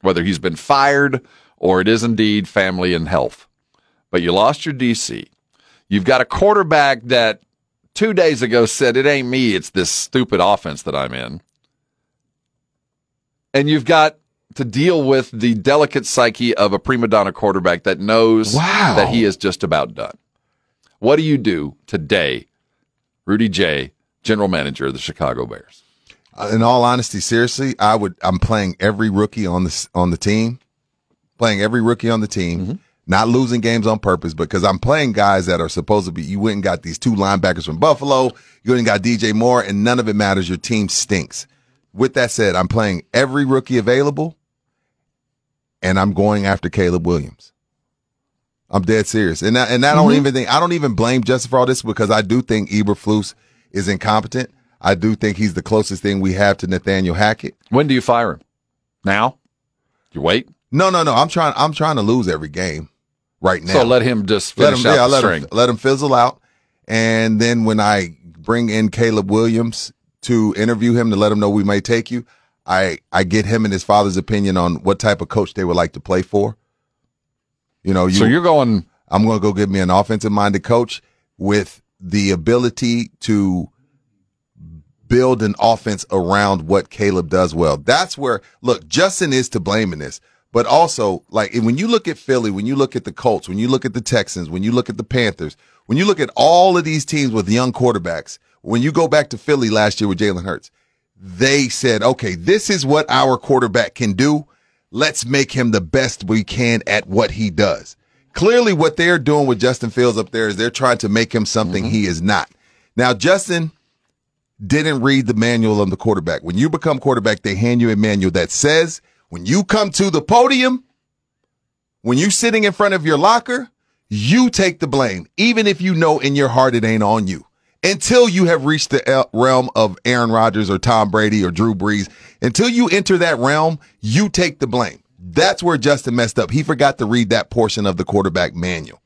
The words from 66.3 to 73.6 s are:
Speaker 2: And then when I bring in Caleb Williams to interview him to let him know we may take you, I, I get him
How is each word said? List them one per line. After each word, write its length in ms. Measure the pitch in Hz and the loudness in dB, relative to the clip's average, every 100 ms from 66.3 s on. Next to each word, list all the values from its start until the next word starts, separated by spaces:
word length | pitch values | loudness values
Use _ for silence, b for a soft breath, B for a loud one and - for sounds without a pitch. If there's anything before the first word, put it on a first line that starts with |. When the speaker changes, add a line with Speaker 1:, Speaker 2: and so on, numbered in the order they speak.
| - _ _ _ _ - | 0 _ _ _ _ -6
Speaker 2:
And 540 | 113 113 113 113 107 | -2 0 0 0 2
then 240 | 117 120 | 0 0
when 160 | 110 107 | 0 2
I 360 | 104 104 90 78 87 82 | 2 0 -2 -10 -20 -20
bring 300 | 80 117 117 | -4 -2 0
in 200 | 107 110 | 0 -2
Caleb 400 | - 117 110 95 | 0 0 0 0
Williams 640 | 107 113 113 117 - - _ _ _ | 0 2 0 -2 -6 -12 _ _ _
to 320 | - 120 107 95 | -2 0 2 0
interview 380 | 110 113 117 | -2 0 2
him 160 | 117 117 | 2 2
to 60 | 101 | 2
let 160 | 107 | 2
him 80 | 104 | 2
know 100 | 104 | 0
we 140 | 104 | 0
may 160 | 98 101 | 0 -2
take 300 | - 117 117 | 0 -4 -2
you, 140 | 123 120 _ _ _ - | -10 -10 _ _ _ -4
I, 320 | 92 95 80 _ | -2 0 -4 _
I 120 | 87 | -2
get 220 | 95 104 101 | 0 0 0
him 180 | 113 | 0